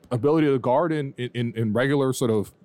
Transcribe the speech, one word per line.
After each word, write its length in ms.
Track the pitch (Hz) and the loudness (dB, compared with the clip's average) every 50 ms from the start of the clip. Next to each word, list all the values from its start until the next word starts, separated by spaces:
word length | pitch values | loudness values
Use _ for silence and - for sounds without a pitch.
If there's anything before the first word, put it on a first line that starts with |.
| - - | -8 -6
ability 380 | 123 113 107 143 156 165 156 147 | -4 0 2 2 2 4 4 2
to 100 | 139 127 | 2 0
guard 320 | 117 127 123 143 175 165 | 0 0 2 2 2 0
in, 220 | 160 151 139 139 - | -2 -4 -6 -6 -8
in, 360 | - 127 120 - 120 120 120 - | -10 -10 -8 -6 -4 -6 -4 -4
in 180 | 113 113 107 | -2 -2 0
regular 400 | 104 120 123 139 147 143 135 131 | 0 0 2 2 2 2 0 0
sort 200 | 127 - 139 113 | 0 0 0 0
of, 200 | 110 107 95 - - _ | 0 0 -2 -6 -12 _